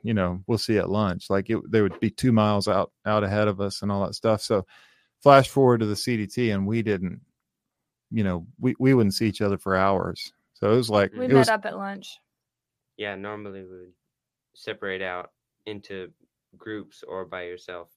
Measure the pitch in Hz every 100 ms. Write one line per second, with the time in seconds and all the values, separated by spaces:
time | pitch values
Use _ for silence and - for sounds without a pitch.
0 | 110 107 90 90 95 113 - 107 87 101
1 | 101 90 - 98 95 110 - 110 98 -
2 | 113 - 131 113 107 101 107 98 90 _
3 | - 107 98 104 107 98 101 - 101 98
4 | 98 - 113 107 - 107 90 - _ _
5 | _ _ 143 135 127 143 131 117 110 104
6 | - 117 101 - 117 98 98 113 107 98
7 | 90 64 _ _ _ _ _ _ _ _
8 | - 110 98 90 85 - 127 - 131 131
9 | 104 95 113 - 104 98 98 95 98 95
10 | 90 - - _ _ - 104 120 117 104
11 | 98 107 254 135 - - - 196 196 196
12 | - - _ _ _ _ _ _ _ -
13 | 104 98 101 107 104 98 92 92 90 _
14 | _ _ _ _ _ _ - 104 101 95
15 | 95 90 - _ _ _ - 104 98 98
16 | 90 _ _ _ _ 92 110 107 90 _
17 | - 95 90 92 87 90 - 87 85